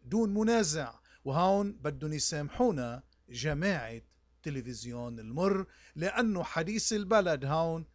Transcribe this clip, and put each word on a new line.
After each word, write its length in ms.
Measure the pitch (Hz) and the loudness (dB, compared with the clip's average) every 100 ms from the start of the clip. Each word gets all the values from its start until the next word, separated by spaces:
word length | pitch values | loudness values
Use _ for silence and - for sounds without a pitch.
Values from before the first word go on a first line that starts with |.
دون 300 | 123 208 220 | -2 0 2
منازع، 600 | 202 214 233 180 156 127 - _ - | 2 4 4 2 -2 -4 -10 _ -10
وهون 480 | 135 147 185 196 202 | -2 2 4 4 2
بدهم 400 | - 147 139 151 | -2 -6 -4 -4
يسامحونا 880 | 151 - 156 147 - 247 151 120 123 - _ _ | -2 -2 -2 -6 2 2 2 -4 -6 -14 _ _
جماعة 720 | 120 143 147 190 165 113 117 - _ _ _ | -4 -2 0 0 0 -4 -10 -14 _ _ _
تلفزيون 760 | 160 139 120 120 120 120 120 117 | -6 -6 -6 -10 -8 -8 -8 -8
المر، 480 | 110 135 190 190 185 - - 147 | -8 0 2 2 -2 -12 -16 -4
لأنه 460 | 180 226 226 185 | -2 2 2 0
حديث 500 | - 160 165 220 - | -2 -2 -2 -2 0
البلد 520 | 214 190 214 180 147 | -2 4 4 4 0
هون 400 | 135 156 165 165 160 | 0 0 0 -2 -8